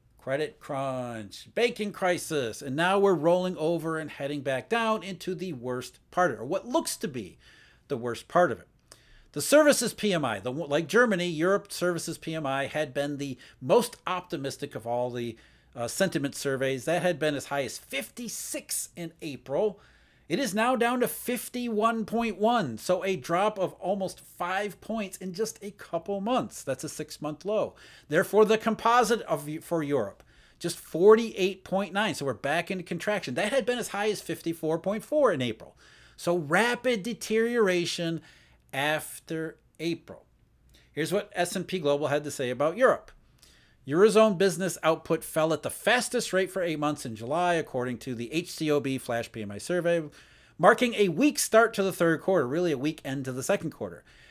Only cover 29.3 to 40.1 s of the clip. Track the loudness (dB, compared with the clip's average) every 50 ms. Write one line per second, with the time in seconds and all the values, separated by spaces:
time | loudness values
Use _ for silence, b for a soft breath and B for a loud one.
29.3 | -4 -4 -4 -6 -10 -10 -6 -4 -2 -2 0 0 0 0 0 -2 -6 -12 -20 b
30.3 | b b b b b b -6 -6 -6 -8 -10 -6 0 6 8 10 10 8 8 0
31.3 | -2 0 0 0 -2 -4 -8 -4 -2 -2 -2 -2 -2 -2 0 0 -2 -2 -2 -4
32.3 | -4 -2 -2 -2 0 0 -2 -2 -4 -6 -6 -6 -6 -4 -2 -2 -2 -2 -2 -4
33.3 | -4 -2 -2 0 0 0 0 0 -2 -2 -4 -4 -4 -2 -2 -2 -2 -2 -4 -6
34.3 | -8 -6 -4 -6 -6 -4 -2 -2 -2 -2 -2 -2 -4 -4 -4 0 2 4 4 4
35.3 | 4 2 0 -2 -4 -6 -10 -20 -20 b b b b b b b b b -2 0
36.3 | 0 0 0 2 2 4 4 2 0 0 0 0 0 0 -2 -4 -6 -6 -4 0
37.3 | 0 2 2 2 2 4 4 4 4 2 0 -2 -4 -4 -4 -4 -4 -6 b b
38.3 | b b b b b b b _ -4 -2 0 0 0 -2 -4 -8 -14 -14 -12 -8
39.3 | -8 -6 -6 -8 -10 _ _ _ _ -8 -6 -4 -4 -6 -8 -14